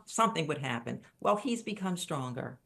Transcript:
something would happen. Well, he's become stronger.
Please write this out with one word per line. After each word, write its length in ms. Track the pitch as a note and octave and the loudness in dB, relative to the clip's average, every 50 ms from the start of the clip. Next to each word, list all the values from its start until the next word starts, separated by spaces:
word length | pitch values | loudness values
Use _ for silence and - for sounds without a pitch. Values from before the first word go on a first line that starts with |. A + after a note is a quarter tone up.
| - | -10
something 420 | - - - A3+ G#3 G#3+ - D#3+ | -4 2 4 4 4 4 2 0
would 120 | C#3+ D3 C3 | 0 0 -2
happen. 420 | C#3 B2+ A#2+ A#2+ A#2+ - B2+ - - - _ - | 0 -2 -2 -2 -2 -4 -6 -6 -8 -16 _ 0
Well, 160 | - G3+ G#3 | 2 4 4
he's 260 | G#3+ - C4+ A#3 A3+ | 4 2 0 -2 -2
become 340 | - A3+ G3+ G#3 F#3 F#3 F3+ | -2 -4 -4 -2 -2 -2 -2
stronger. 640 | F3 - - E3 C#3 C3 B2+ B2 B2 C3 B2 B2+ - _ | -2 -2 -2 -2 -4 -2 -4 -4 -4 -6 -6 -8 -12 _